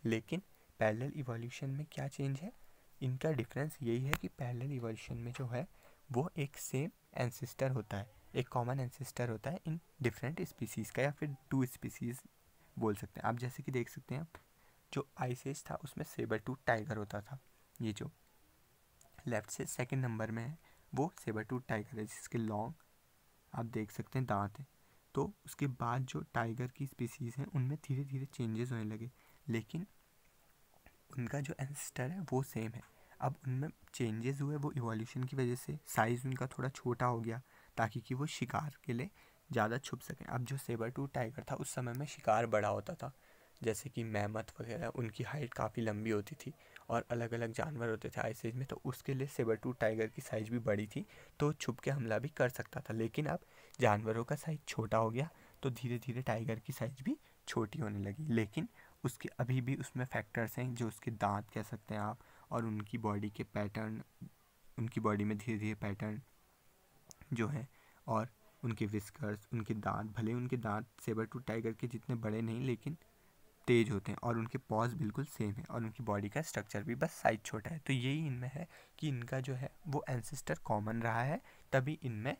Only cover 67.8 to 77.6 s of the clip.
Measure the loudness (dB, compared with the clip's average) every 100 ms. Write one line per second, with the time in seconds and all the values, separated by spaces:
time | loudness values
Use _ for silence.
67.8 | -20 -14 0 0 0 -8 -20 -4 -2 0
68.8 | 0 0 -4 -6 -4 -4 -4 -4 0 0
69.8 | 0 0 -2 -2 0 0 0 0 0 -2
70.8 | -2 -6 -2 0 0 -2 -2 0 0 -2
71.8 | -4 -4 -2 -2 0 2 0 0 0 0
72.8 | -2 -6 -12 -20 -20 -20 -20 -6 8 8
73.8 | 8 4 0 -2 0 0 0 -4 0 2
74.8 | 4 2 0 0 -4 0 -2 -2 -4 -4
75.8 | -4 -2 0 2 2 0 0 -2 -2 -4
76.8 | -2 0 0 4 4 4 0 -4